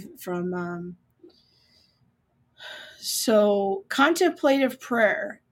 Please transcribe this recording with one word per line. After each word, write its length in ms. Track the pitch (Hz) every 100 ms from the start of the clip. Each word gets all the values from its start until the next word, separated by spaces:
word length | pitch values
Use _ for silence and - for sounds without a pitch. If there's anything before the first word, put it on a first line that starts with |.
| 190 -
from, 340 | - 180 180
um... 440 | 180 175 175 175 180 _ _ - _ _ _ _ _ _ _ _ _ _ _ _ - - - - -
So 880 | - - - 214 208 202 196 196 -
contemplative 880 | - 285 330 359 339 285 269 262 254
prayer, 640 | - 240 208 - 202 - _